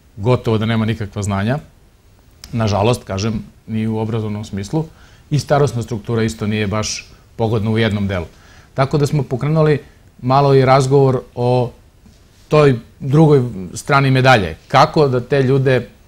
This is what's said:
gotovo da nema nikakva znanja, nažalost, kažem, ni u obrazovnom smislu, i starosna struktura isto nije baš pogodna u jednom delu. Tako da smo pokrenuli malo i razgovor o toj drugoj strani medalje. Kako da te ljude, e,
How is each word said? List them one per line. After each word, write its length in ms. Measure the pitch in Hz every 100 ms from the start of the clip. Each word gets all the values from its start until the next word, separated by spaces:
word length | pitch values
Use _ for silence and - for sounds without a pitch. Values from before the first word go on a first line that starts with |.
| _ -
gotovo 420 | 107 120 120 110
da 80 | 113
nema 180 | 113
nikakva 380 | 110 110 101 107
znanja, 360 | 98 98 104 131 - _ _ _ _ _ _ _ -
nažalost, 520 | 120 110 101 107 123
kažem, 380 | - 95 110 107 - - -
ni 200 | 110 110
u 120 | 110
obrazovnom 460 | 110 113 107 104
smislu, 400 | 110 98 101 160 160 - - - _
i 80 | 147
starosna 440 | - 143 143 117
struktura 400 | 113 113 - 113
isto 240 | 110 110 104
nije 200 | 107 104
baš 420 | 107 107 - - - _ -
pogodna 340 | 113 113 107
u 80 | 110
jednom 300 | 113 104 98
delu. 180 | 95 80 - - - -
Tako 240 | - 135 156
da 80 | 143
smo 160 | 151
pokrenuli 560 | 127 123 139 160 156 147 - - _ -
malo 320 | 127 135 139
i 100 | 135
razgovor 560 | 131 135 131 139 135 127 -
o 360 | - 123 127 117 - _ _ - - _ _ -
toj 300 | 151 147 120 - -
drugoj 420 | 139 147 156 143 123 98 90
strani 360 | - - 139 135
medalje. 460 | 131 131 123 85 82 -
Kako 400 | 135 156 160 143
da 120 | 123
te 220 | 120 143
ljude, 320 | 127 135 131 123
e, 100 | - -